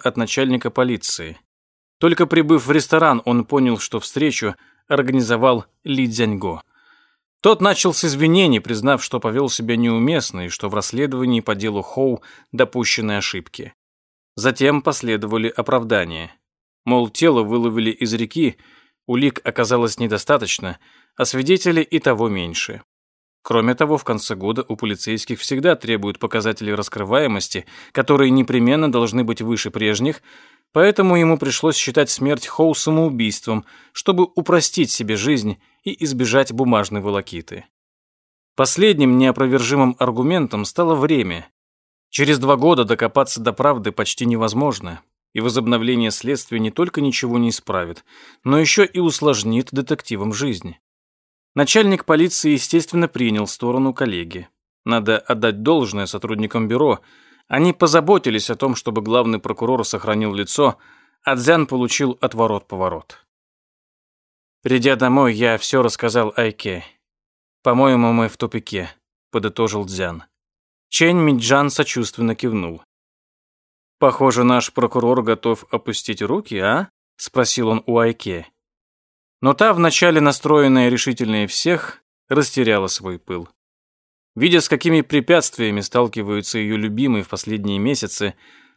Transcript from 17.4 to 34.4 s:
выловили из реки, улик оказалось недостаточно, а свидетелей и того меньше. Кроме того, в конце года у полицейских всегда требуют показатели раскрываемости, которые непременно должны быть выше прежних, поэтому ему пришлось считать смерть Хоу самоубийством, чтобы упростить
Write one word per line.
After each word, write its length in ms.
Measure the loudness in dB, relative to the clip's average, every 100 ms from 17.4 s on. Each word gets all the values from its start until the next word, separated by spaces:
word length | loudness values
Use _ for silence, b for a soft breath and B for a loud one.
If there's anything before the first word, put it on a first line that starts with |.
выловили 480 | 2 0 -2 -2 -2
из 220 | -2 -4
реки, 460 | -4 -4 -2 -2 b b b b _ -6
улик 340 | -2 -2 -2
оказалось 540 | -4 -2 0 0 0 -2
недостаточно, 800 | -4 -2 0 0 0 -6 -8 -12 b b b -4
а 80 |
свидетелей 580 | -2 0 2 2 2 0
и 160 | 0 0
того 300 | 0 0 0
меньше. 540 | -2 -6 -6 -8 -10 -18 _ _ _ _ _
Кроме 320 | -2 0 2
того, 220 | 2 0 0
в 80 |
конце 300 | -2 -4 -4
года 280 | -4 -4 -4 -6
у 80 | -6
полицейских 640 | -6 -6 -6 -6 -6 -6
всегда 340 | -4 0 2
требуют 440 | 2 0 -2 -4 -4
показатели 520 | -4 -2 -2 -4 -4
раскрываемости, 960 | -4 -6 -6 -2 0 0 -2 -4 -8 B B B
которые 380 | -2 2 4 4
непременно 640 | 4 2 2 2 2 2
должны 320 | 0 0 0
быть 160 | -2 -4
выше 300 | -4 -4 -6
прежних, 500 | -4 -2 0 -2 -4 b b b b _
поэтому 440 | 2 4 4 4 4
ему 220 | 4 2
пришлось 380 | 0 0 0 0
считать 340 | 0 0 0
смерть 360 | 0 -2 -2 -4
Хоу 280 | 0 2
самоубийством, 920 | 2 0 2 2 0 -2 -2 -4 -4 b b b
чтобы 320 | -6 0 2 2
упростить 560 | 0